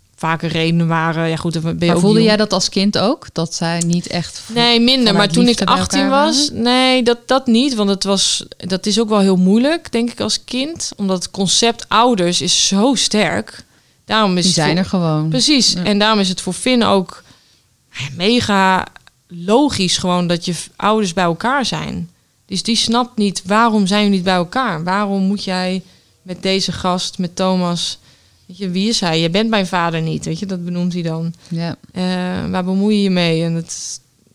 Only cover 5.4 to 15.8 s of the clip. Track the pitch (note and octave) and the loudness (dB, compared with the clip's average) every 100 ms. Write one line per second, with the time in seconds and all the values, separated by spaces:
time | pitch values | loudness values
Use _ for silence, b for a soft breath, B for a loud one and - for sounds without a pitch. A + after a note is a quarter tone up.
5.4 | B3 A#3 F#3+ C#4 - C#4+ C4+ C4+ D#4 C4+ | 2 2 2 2 0 0 2 2 2 2
6.4 | D4 - A#3+ B3+ C4 B3+ A#3+ A#3+ - B3 | -2 -2 0 2 2 2 2 0 0 0
7.4 | B3+ A3+ C#4 A3+ G3+ F#3+ G3 G3 - - | 2 2 2 2 0 0 0 0 0 -2
8.4 | - - F3 F#3 G#3+ G3+ G#3+ G#3+ G3 F#3 | -8 -12 -6 -4 0 0 2 4 4 4
9.4 | F#3 A3 C#4 E4 - A#3 A#3+ - G#3+ - | 4 4 4 0 -2 -2 -2 -4 -4 -4
10.4 | - B3 D4 E4+ - - G3 F#3 - - | -4 -4 -4 -6 -8 -4 -2 -2 -4 -2
11.4 | F#3+ - A#3 A#3 - G#3+ B3 G#3+ F3 F3 | 0 2 2 0 0 2 4 4 2 0
12.4 | F3 - - G3 B3+ B3 - G#3 E3 - | 0 0 0 2 2 2 0 0 0 -2
13.4 | - - b b b b - G#3+ G#3 F3+ | -6 -14 b b b b -4 0 2 2
14.4 | F3+ E3 D3+ E3+ F#3+ F#3+ E3 D3+ D#3 B3+ | 0 2 2 0 0 0 0 0 0 0
15.4 | D4 C#4 - F3+ | 2 2 2 0